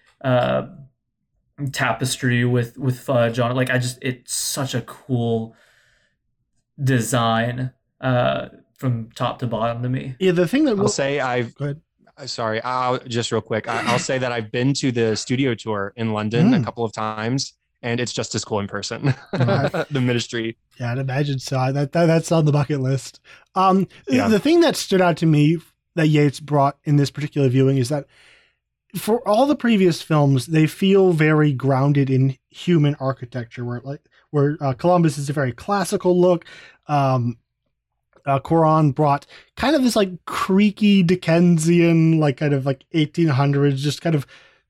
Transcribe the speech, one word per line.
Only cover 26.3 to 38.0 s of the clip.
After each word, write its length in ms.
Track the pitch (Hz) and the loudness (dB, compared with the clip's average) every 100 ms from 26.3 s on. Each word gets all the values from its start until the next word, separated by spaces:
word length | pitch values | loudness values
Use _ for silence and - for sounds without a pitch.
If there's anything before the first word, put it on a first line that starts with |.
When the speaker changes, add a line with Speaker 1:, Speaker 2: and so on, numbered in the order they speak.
| - | 0
Speaker 2:
brought 380 | 147 147 139 - | -2 0 0 0
in 120 | - 143 | 0 2
this 140 | 139 | 2
particular 400 | - 147 151 135 | -2 -6 0 2
viewing 260 | 127 135 135 | 4 4 2
is 140 | 123 | 0
that 160 | 147 - _ _ _ _ _ _ _ _ 185 | -4 -6 _ _ _ _ _ _ _ _ -8
for 300 | - 240 196 | -2 -2 2
all 160 | 214 | 2
the 100 | 277 | 2
previous 460 | 294 233 220 185 160 | 2 2 4 4 2
films, 460 | - 156 143 135 120 | 0 2 4 2 2
they 200 | 160 156 | 2 2
feel 460 | - 190 196 190 | 2 2 4 4
very 400 | 160 156 151 151 | 4 4 4 2
grounded 560 | 127 135 131 143 143 131 | 0 0 2 2 2 2
in 300 | 131 135 131 _ | 2 0 -2 _
human 460 | - - 170 147 143 | -8 0 2 2 0
architecture, 640 | 135 131 120 123 117 - | -4 -6 -10 -12 -12 -10
where, 200 | 120 120 | -8 -8
like, 160 | 131 147 _ _ _ | -10 -14 _ _ _
where, 260 | 151 143 151 | 0 0 0
uh, 100 | 143 | -4
Columbus 460 | 127 175 180 165 139 | 0 2 4 2 0
is 100 | 143 | -4
a 60 | |
very 180 | 147 131 | -4 -4
classical 640 | 120 - 202 180 196 180 180 | -6 -4 -2 -2 -2 2 4
look. 280 | 180 175 - - - _ - | 4 2 -2 -20 -20 _ -4
Um, 480 | 147 135 127 120 113 _ _ _ _ _ _ | 0 2 0 -2 -6 _ _ _ _ _ _